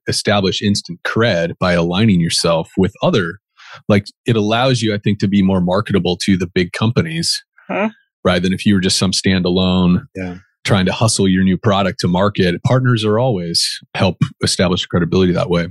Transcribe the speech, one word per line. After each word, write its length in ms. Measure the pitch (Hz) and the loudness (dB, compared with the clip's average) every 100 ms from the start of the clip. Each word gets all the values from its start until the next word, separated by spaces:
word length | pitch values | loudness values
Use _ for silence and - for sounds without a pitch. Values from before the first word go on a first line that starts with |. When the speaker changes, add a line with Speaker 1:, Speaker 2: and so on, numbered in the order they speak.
| - | -6
Speaker 1:
establish 520 | - - 104 95 - | -4 0 0 0 0
instant 380 | 107 101 - 85 - | -2 -2 -6 -10 -6
cred 460 | 110 117 87 85 82 | 0 0 0 -2 -2
by 120 | 92 | 0
aligning 480 | 87 85 90 113 90 | 0 0 2 2 2
yourself 500 | 82 - 87 82 82 - | 2 0 0 0 -2 -2
with 160 | 95 - | -2 0
other, 360 | 156 131 85 95 _ _ - - - | 0 0 -2 -8 _ _ -20 -8 0
like, 180 | 101 - - - | 0 0 -6 -2
it 80 | 113 | 0
allows 460 | 104 113 131 123 | 0 0 0 0
you, 100 | 110 | -2
I 40 | 104 | -2
think, 200 | - 101 | -2 0
to 80 | 104 | 2
be 120 | 101 | 2
more 180 | 95 95 | 4 2
marketable 560 | 87 92 - 101 87 90 | 2 0 0 0 0 0
to 140 | - 92 | 0 0
the 100 | 90 | 0
big 200 | 185 180 | -2 -2
companies, 680 | - 113 135 165 165 165 - - _ - | -2 0 0 -2 -4 -4 -6 -10 _ -8
Speaker 2:
Huh? 220 | 190 214 - _ _ | -4 -4 -6 _ _
Speaker 1:
right? 180 | 92 92 | -2 0
Than 100 | 90 | 0
if 120 | 92 107 | 0 2
you 80 | |
were 60 | 98 | 2
just 180 | 92 - | 0 0
some 120 | 95 | -2
standalone 920 | - 101 95 90 90 92 92 90 90 - 95 | 0 0 0 0 2 2 2 2 2 -2 -10
Speaker 3:
Yeah. 220 | 92 90 - _ | -10 -12 -18 _
Speaker 1:
trying 220 | - 104 92 | -2 0 0
to 60 | |
hustle 360 | - 110 - 95 | 0 0 2 2
your 160 | 92 | 2
new 120 | 95 90 | 2 2
product 420 | 113 98 95 - | 0 0 0 -2
to 80 | 90 | -2
market. 520 | 90 101 - 90 87 | 0 0 0 0 0
Partners 400 | - 127 127 117 | 0 2 2 0
are 140 | 107 107 | 0 0
always 500 | 131 98 85 85 - - - | 0 -2 -2 -4 -4 -6 -12
help 220 | - 95 - - - | -2 -2 -2 -12 -6
establish 420 | - - 90 87 - | -4 0 0 -2 -2
credibility 460 | 90 85 90 92 | -4 0 2 2
that 160 | 87 87 | 0 -2
way. 180 | 87 85 | -2 -4